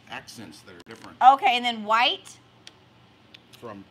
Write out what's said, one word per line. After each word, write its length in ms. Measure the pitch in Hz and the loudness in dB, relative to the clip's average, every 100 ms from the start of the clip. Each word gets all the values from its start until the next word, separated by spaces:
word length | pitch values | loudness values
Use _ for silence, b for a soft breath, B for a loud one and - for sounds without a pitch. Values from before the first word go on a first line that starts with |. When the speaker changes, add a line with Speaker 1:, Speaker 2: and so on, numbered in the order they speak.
| - | -18
Speaker 1:
accents 500 | 123 127 - 92 - | -18 -16 -18 -18 -20
that 100 | - | -20
are 80 | 92 - | -20 -20
different. 240 | - - - | -20 -14 4
Speaker 2:
Okay, 340 | 247 277 320 240 | 6 6 4 0
and 80 | |
then 200 | 240 226 | -2 -6
white. 520 | 208 220 269 381 - - - _ - - _ _ _ _ _ - - - | -2 0 0 -2 -12 -20 -20 _ -20 -20 _ _ _ _ _ -20 -20 -20
Speaker 1:
From 240 | 117 101 - | -18 -18 -18